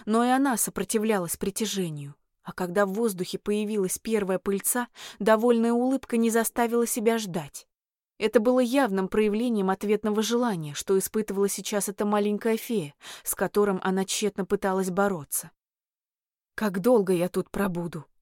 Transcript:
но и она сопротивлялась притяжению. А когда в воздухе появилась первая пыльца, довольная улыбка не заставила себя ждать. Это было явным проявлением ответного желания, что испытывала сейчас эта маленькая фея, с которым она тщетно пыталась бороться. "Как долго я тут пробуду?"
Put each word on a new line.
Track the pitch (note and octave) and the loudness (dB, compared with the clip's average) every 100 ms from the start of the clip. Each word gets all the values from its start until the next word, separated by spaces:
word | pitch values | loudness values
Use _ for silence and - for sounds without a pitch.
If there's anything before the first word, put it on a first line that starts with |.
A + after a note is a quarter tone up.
но | - A3+ | 0 2
и | B3 | 4
она | C4 C#4 A3 | 2 2 0
сопротивлялась | - - F#3 A3 A3 G3+ E3+ - | -2 -4 -2 0 2 0 -2 -4
притяжению. | G3 - G#3 G3 F3 D3 C#3+ - _ _ | -4 -2 -4 -2 -4 -6 -12 -16 _ _
А | - | -12
когда | - F3 F#3 | -6 -2 0
в | G3+ | 0
воздухе | G3 A#3 F3+ F3+ F#3+ | 2 -2 -2 -6 -6
появилась | - G#3 G#3 G#3+ F#3 - | -2 -2 -2 -2 -2 -4
первая | A3+ A3 F#3+ F#3 | -2 -2 0 -2
пыльца, | - G3 - B3 A#3+ - - - | -2 -2 -2 -4 -4 -10 -16 -2
довольная | G#3 A3 A#3+ A#3 A#3 | 4 6 6 6 4
улыбка | A#3 B3+ C4+ - A#3 | 2 2 0 0 2
не | A3+ | 2
заставила | A3+ A3 - A#3 A#3 A#3 | 2 0 0 0 2 0
себя | B3 A3 A3+ | 0 2 2
ждать. | G#3 E3+ C#3+ - - _ _ _ _ - | 0 -6 -8 -14 -20 _ _ _ _ -4
Это | A3 A3+ | 2 4
было | A3+ B3+ | 4 2
явным | A#3+ C#4 B3 F#3+ F#3 | 2 2 0 0 -2
проявлением | G#3+ G#3+ G#3+ B3 G#3+ F#3+ | 0 0 0 -2 0 0
ответного | F#3+ G#3 G#3 G#3+ G#3 | -2 0 0 0 -2
желания, | G#3+ A#3+ B3 F3 D3+ | 0 0 0 -4 -6
что | C#3+ - F#3+ | -6 0 0
испытывала | - A3 G#3+ G3 G3+ | 0 -2 -2 0 -2
сейчас | - - G#3 G3+ | -2 -4 -4 -4
эта | G3 | -4
маленькая | G#3 G#3 G#3 G#3 A#3 A3+ | 0 0 0 0 -2 -2
фея, | - A3 C#3+ - - - | -2 -4 -4 -10 -20 -12
с | - | -8
которым | - F#3 G3+ G3+ F#3 | -4 -2 2 2 0
она | F#3+ F#3+ | 0 0
тщетно | F#3+ - G#3 - | -2 -2 -2 -4
пыталась | F#3 G3+ G3 F#3+ F#3+ | -2 -2 0 0 0
бороться. | F3+ G3+ F3 C#3 - - _ _ _ _ _ _ _ _ _ _ | 0 0 0 -6 -8 -8 _ _ _ _ _ _ _ _ _ _
"Как | - G#3+ F#3 | -6 -4 0
долго | A#3 A#3+ F#3+ | 4 4 4
я | F3 F3+ | 2 0
тут | F#3+ - | -2 -4
пробуду?" | F#3 G3 F3 E3+ D#3+ - _ | -2 -4 -4 -6 -10 -16 _